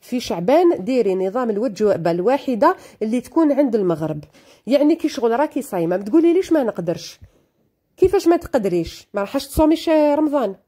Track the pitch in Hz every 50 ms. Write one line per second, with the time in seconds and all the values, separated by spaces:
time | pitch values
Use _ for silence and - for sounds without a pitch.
0 | _ - - 247 - - 220 170 175 190 269 320 359 339 339 - 190 202 262 254
1 | 226 196 185 185 185 190 190 254 254 233 208 196 220 262 196 - 214 208 - -
2 | 165 175 170 175 175 220 262 277 - - 254 208 254 320 370 - - - - _
3 | 214 220 220 247 233 - - 320 330 302 285 247 294 262 214 226 196 180 165 151
4 | 156 156 156 151 147 _ _ - _ _ _ _ _ - 247 285 285 294 330 320
5 | - 302 - - 220 233 226 240 294 302 - 285 240 - - 180 165 165 180 190
6 | 202 208 214 330 320 339 339 370 370 - 330 311 262 220 196 - 175 165 170 -
7 | - - - _ - - _ _ _ _ _ _ _ _ _ _ _ _ _ _
8 | - 370 - 392 - 330 339 339 339 - - 254 202 190 175 175 165 170 - -
9 | - _ - 202 202 196 - 277 277 - - - 311 302 330 320 - 339 311 311
10 | 302 294 285 294 311 302 277 294 247 196 190 - _